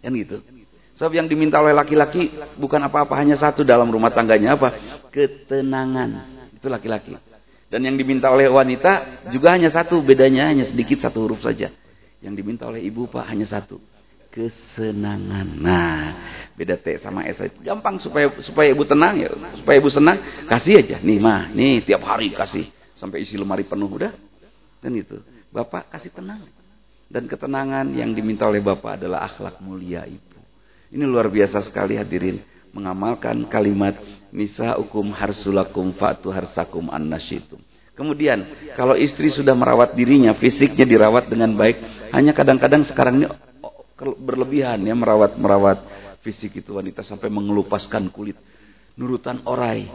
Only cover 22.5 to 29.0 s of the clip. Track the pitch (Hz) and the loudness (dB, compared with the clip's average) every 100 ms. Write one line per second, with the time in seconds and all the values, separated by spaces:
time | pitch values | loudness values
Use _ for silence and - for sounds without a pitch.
22.5 | 92 - _ _ _ 95 85 80 104 98 | -6 -10 _ _ _ -12 -10 -10 -8 -6
23.5 | 98 98 101 101 - 202 - _ _ _ | -6 -4 -6 -6 -6 -8 -8 _ _ _
24.5 | _ _ _ 127 120 - 101 113 123 _ | _ _ _ -8 -8 -8 -18 -20 -20 _
25.5 | 117 117 175 - - 175 - 185 214 160 | -10 -8 -10 -14 -20 -20 -18 -16 -18 -20
26.5 | _ _ _ _ _ _ 120 120 - 139 | _ _ _ _ _ _ -12 -10 -12 -8
27.5 | 135 135 135 135 127 113 110 107 107 107 | -6 -4 -4 -4 -4 -4 -4 -4 -2 0
28.5 | 104 98 95 110 98 | 0 -2 -4 -6 -10